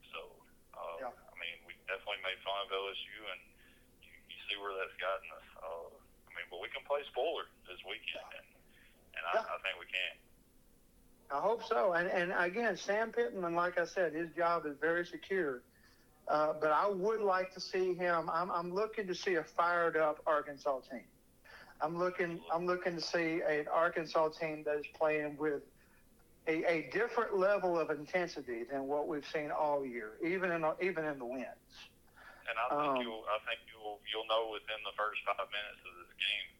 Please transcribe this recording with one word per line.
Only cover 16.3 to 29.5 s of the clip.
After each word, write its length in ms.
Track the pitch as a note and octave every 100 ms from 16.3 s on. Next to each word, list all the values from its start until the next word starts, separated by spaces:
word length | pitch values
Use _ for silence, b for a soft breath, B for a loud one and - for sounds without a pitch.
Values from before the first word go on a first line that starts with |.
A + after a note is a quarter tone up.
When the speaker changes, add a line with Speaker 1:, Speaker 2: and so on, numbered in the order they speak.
| D3+ D3+ -
Speaker 2:
but 120 | D#3
I 160 | D3+ G3
would 340 | F#3+ G3+ A3
like 320 | G3+ F#3 F#3 F#3
to 40 |
see 340 | - F#3+ F#3 F3
him. 340 | F3+ E3 D#3+
I'm, 200 | E3 F#3
I'm 220 | F3 F3
looking 340 | F#3 G#3+ A3+ F#3+
to 80 | F3
see 200 | G3+ E3+
a 80 |
fired 520 | D#3 - E3+ F3 E3+ D#3+
up 240 | D#3 D3+ -
Arkansas 520 | D3 C#3+ C#3 D3 C3 -
team. 160 | B2+ - - - - B B B B
I'm 180 | D3+ E3+
looking, 440 | F3+ F3+ F3 E3+ -
I'm 140 | E3 F3+
looking 300 | F3+ F#3 E3+
to 60 |
see 380 | D3 F3 E3 E3 -
an 200 | D3+ D3+
Arkansas 580 | E3+ E3+ F3 D#3+ E3+ D#3+ -
team 280 | D#3+ D#3 D3+
that 80 | D3
is 120 | C#3+
playing 440 | - D#3 D3+ D3 C#3+
with 260 | D3+ C#3 - - b b b - - - -
a, 160 | D#3+ F3
a 220 | E3 D3
different 460 | F#3 A#3 A#3 A3 G3+
level 400 | F#3 G3+ F#3 E3+
of 120 | D3+
intensity 720 | D3 D3 F#3 E3+ D#3+ C3+ A#2
than 240 | A#2+ C#3 C3+
what 200 | D3+ D#3+
we've 200 | D3 -
seen 240 | D#3+ D3